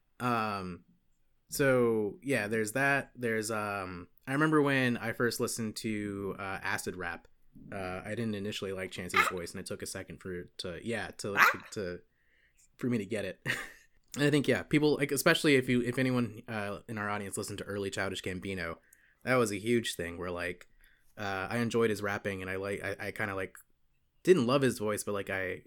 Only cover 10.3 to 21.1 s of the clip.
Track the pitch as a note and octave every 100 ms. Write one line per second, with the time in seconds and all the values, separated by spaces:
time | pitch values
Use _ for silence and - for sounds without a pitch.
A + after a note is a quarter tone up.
10.3 | F2+ - - F#2 E2 A2+ A2 E2+ - G#2+
11.3 | A2 - - - A2 F2+ F2+ - _ _
12.3 | _ _ _ _ - B2+ A#2+ F#2+ G#2+ F#2+
13.3 | - - - - - _ _ _ - C#3+
14.3 | D3 B2+ G#2 - D3+ D3+ C#3 C#3+ C3+ F3
15.3 | - D#3+ C3 B2+ B2 A#2 B2+ C3 B2 A2+
16.3 | G#2+ - A2 G2+ G2 - G#2+ G#2 G#2 G2
17.3 | - G2 G2 - G2+ G2 G#2 G2 F2+ G2
18.3 | F2+ G2 F#2 E2 E2 _ _ _ _ B2+
19.3 | B2+ G#2+ G2+ A2+ A#2+ - - E2+ F2 F2+
20.3 | F2 F2 F2+ - _ - _ _